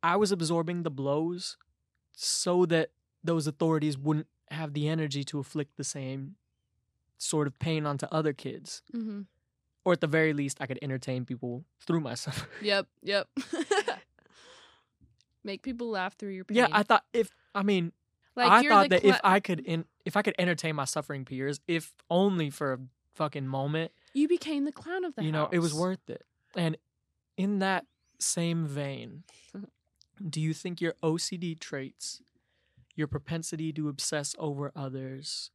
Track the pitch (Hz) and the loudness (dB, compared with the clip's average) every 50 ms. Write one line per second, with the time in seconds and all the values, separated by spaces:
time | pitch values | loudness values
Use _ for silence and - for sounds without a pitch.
0 | - 170 175 202 214 196 196 180 165 156 170 165 165 160 180 175 170 165 139 131 | 4 4 4 4 4 4 2 0 0 0 2 0 0 0 -2 -4 -4 -4 -4 -4
1 | 139 139 143 151 160 170 175 175 180 - - _ _ _ _ _ _ _ _ _ | -2 0 0 0 0 -2 -4 -6 -8 -10 -12 _ _ _ _ _ _ _ _ _
2 | _ _ _ - - - - - - 185 175 180 180 170 170 165 160 - _ _ | _ _ _ -8 -4 -4 -2 -2 0 2 4 4 4 6 4 2 2 0 _ _
3 | _ _ _ _ _ 165 170 165 147 151 147 _ 165 165 160 156 147 151 147 135 | _ _ _ _ _ 0 0 2 2 0 0 _ 2 4 4 4 2 0 -2 -2
4 | 139 151 156 151 156 _ _ _ _ _ 143 151 160 151 143 151 147 151 160 160 | 0 2 2 2 0 _ _ _ _ _ -8 -8 -8 -6 -4 -2 0 0 0 0
5 | 156 151 135 143 143 143 - 147 135 - - 151 147 143 _ _ 143 - - 147 | -2 -2 -2 -4 -6 -4 -6 -6 -6 -4 -4 -6 -6 -6 _ _ -10 -8 -8 -8
6 | 135 131 131 135 135 139 190 _ _ _ _ _ _ _ _ _ _ _ _ _ | -8 -8 -6 -8 -8 -10 -14 _ _ _ _ _ _ _ _ _ _ _ _ _
7 | _ _ _ _ - - - 156 147 139 135 _ - 170 160 156 151 147 143 135 | _ _ _ _ -6 -2 0 0 0 0 -2 _ -2 0 0 0 0 -2 -2 -2
8 | - - - 160 156 156 143 - - 180 - - - - - - _ _ - 240 | -4 -2 -2 0 0 0 -2 -4 -8 -10 -10 -10 -12 -14 -14 -14 _ _ -10 -8
9 | 226 214 208 202 202 - _ _ _ _ _ _ _ _ _ _ _ 185 180 165 | -8 -8 -8 -10 -12 -14 _ _ _ _ _ _ _ _ _ _ _ 0 2 2
10 | - 156 143 160 160 160 151 143 143 139 - - 147 123 131 - - 143 131 131 | 2 0 2 2 4 4 2 0 -2 -4 -4 -6 -6 -6 -6 -6 -6 -6 -6 -4
11 | - - 131 127 127 123 131 120 - 123 120 123 160 _ _ _ - - 170 165 | -4 -4 -4 -4 -4 -6 -8 -8 -6 -8 -8 -8 -12 _ _ _ -4 -2 0 0
12 | 156 127 113 - - - 135 - - - - - - 208 202 196 190 _ _ _ | 0 -2 -6 -8 -8 -8 -8 -8 -10 -10 -12 -6 -2 0 0 0 0 _ _ _
13 | - - 202 202 - _ _ - 262 - - 330 311 - 415 415 - - 427 - | -6 -2 -2 -2 -2 _ _ -8 -8 -6 -4 -4 0 2 2 2 2 0 -4 -6
14 | - _ _ _ _ _ _ - - - - - - - - _ _ _ _ _ | -8 _ _ _ _ _ _ -20 -20 -20 -20 -20 -20 -20 -20 _ _ _ _ _
15 | - - _ _ _ _ _ _ _ 208 196 - _ 269 254 233 240 233 220 196 | -20 -20 _ _ _ _ _ _ _ -8 -8 -8 _ -8 -8 -6 -6 -4 -4 -2
16 | 185 190 - _ - 202 196 185 185 - 214 240 247 - - 214 208 - 240 208 | -4 -4 -6 _ -10 -10 -8 -10 -8 0 4 4 4 6 6 4 6 6 6 6
17 | - _ _ 240 220 - _ _ _ _ _ 202 196 202 202 185 170 170 - _ | 6 _ _ 0 0 0 _ _ _ _ _ 0 2 4 4 4 2 0 -6 _
18 | _ _ _ _ _ _ _ - 247 247 190 - - 294 - 202 - 294 190 175 | _ _ _ _ _ _ _ 2 6 8 10 10 10 10 10 10 10 10 6 8
19 | - 202 190 - - 202 185 202 196 - 185 165 - - 165 165 165 _ _ _ | 8 8 6 8 6 6 6 6 4 2 -4 -2 -2 -2 -2 -2 -2 _ _ _
20 | _ - - 202 202 - - - 180 175 175 151 - 160 156 147 139 127 - 160 | _ -2 0 0 0 0 0 0 2 0 0 0 -2 -4 -2 -2 -4 -2 -2 -4
21 | 147 - 147 139 131 123 139 127 131 139 147 143 _ - 170 165 156 - - _ | -4 -6 -8 -10 -8 -8 -6 -4 -4 -4 -4 -6 _ -2 -2 -2 -2 -6 -18 _
22 | - _ 170 175 190 202 190 175 160 143 139 - 151 139 131 123 131 127 _ _ | -8 _ 2 4 4 4 4 2 0 -2 -2 -4 -4 -4 -4 -4 -8 -14 _ _
23 | _ _ _ - 156 151 - 151 135 131 135 135 135 143 151 160 165 165 _ _ | _ _ _ -4 -4 -4 -4 -6 -6 -4 -4 -2 -2 -2 -2 -2 -4 -6 _ _
24 | _ _ _ 269 294 311 349 339 - 302 320 285 277 302 294 - - 320 349 381 | _ _ _ 0 2 2 2 0 0 -2 -4 -2 -2 -4 -6 -8 -10 -8 -6 -6
25 | 370 349 - - 160 156 156 156 151 - - 175 165 170 147 151 175 180 190 185 | -6 -6 -6 -4 -4 -2 0 0 -2 0 0 0 0 0 0 0 -2 -2 -2 -6
26 | _ - - - - _ _ _ _ _ _ - 175 165 156 - _ _ _ _ | _ -12 -14 -14 -14 _ _ _ _ _ _ -2 -2 -2 -2 -4 _ _ _ _
27 | _ _ _ _ _ _ _ - 185 196 208 196 190 190 190 180 - _ _ _ | _ _ _ _ _ _ _ -4 -2 -2 0 0 0 2 0 0 -2 _ _ _
28 | _ _ _ _ - - - - 170 170 165 165 165 147 139 143 143 139 139 127 | _ _ _ _ -4 -4 -2 0 0 0 0 -2 -2 -4 -4 -6 -6 -6 -8 -10
29 | 117 117 - - 170 _ - - - _ _ 196 202 - _ _ _ _ _ _ | -12 -14 -16 -18 -20 _ -20 -20 -20 _ _ -14 -14 -14 _ _ _ _ _ _
30 | _ _ _ _ 202 170 143 156 156 160 156 156 - 185 175 165 170 165 160 _ | _ _ _ _ -10 -8 -4 -2 -2 -2 -2 -4 -6 -10 -6 -4 -4 -4 -4 _
31 | - 165 156 170 - - - 175 170 175 160 160 - - - 139 135 135 _ _ | 0 0 0 0 -2 -6 -6 -6 -6 -6 -6 -8 -10 -10 -10 -10 -10 -10 _ _
32 | - - - - _ _ _ _ _ _ _ _ _ _ _ _ - _ _ - | -12 -12 -12 -14 _ _ _ _ _ _ _ _ _ _ _ _ -20 _ _ -4
33 | 156 143 - 147 139 - 170 165 165 - - 160 160 160 151 151 156 147 143 139 | -4 -2 -2 -6 -6 -4 -6 -6 -4 -6 -6 -6 -4 -4 -4 -4 -4 -4 -4 -4
34 | - - - 151 143 - - - - 156 143 139 143 139 - - 139 135 131 135 | -6 -4 -2 -2 -4 -4 -8 -6 -4 -4 -4 -4 -6 -8 -6 -8 -8 -8 -8 -8
35 | 131 131 135 135 147 160 - - - - _ | -10 -10 -12 -12 -10 -10 -10 -10 -10 -12 _